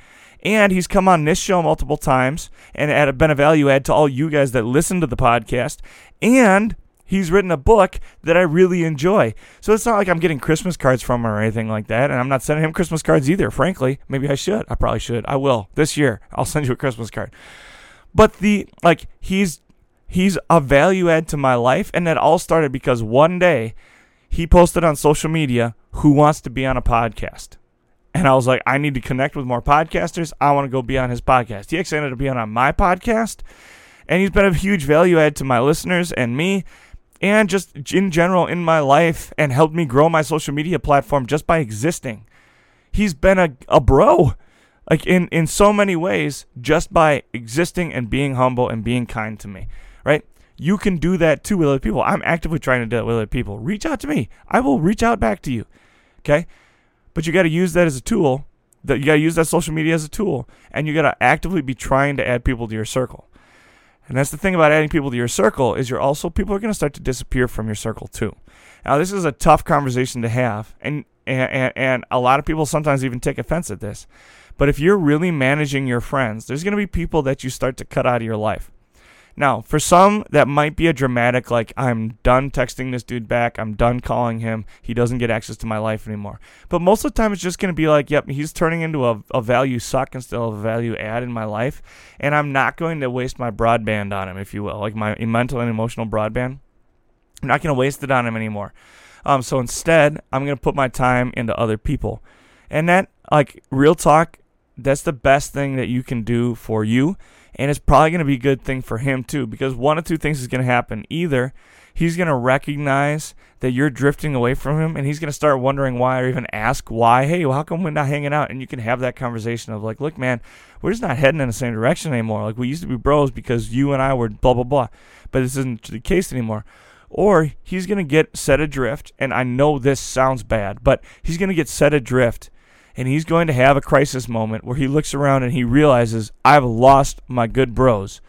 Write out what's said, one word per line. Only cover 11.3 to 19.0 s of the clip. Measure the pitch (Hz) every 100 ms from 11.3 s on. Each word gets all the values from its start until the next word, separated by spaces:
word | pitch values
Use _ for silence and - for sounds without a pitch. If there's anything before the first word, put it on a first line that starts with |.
| 104
anything | 110 110 110
like | 107 101
that. | 110 139
And | 135
I'm | 131
not | 135
sending | - 151
him | 156
Christmas | 160 170 160
cards | - 160 131
either, | 190 139
frankly. | - 143 185 131 139 -
Maybe | 135 139
I | 139
should. | - 208 -
I | -
probably | 117 113
should. | - 117 -
I | 139
will. | 139 120 98 -
This | 151 -
year, | 143 104 -
I'll | - 131
send | 151 135
you |
a | 127
Christmas | 139 113 110
card. | - 95 - - - - - - - _ 165
But | 214 -
the, | 202 208 - -
like, | 170 160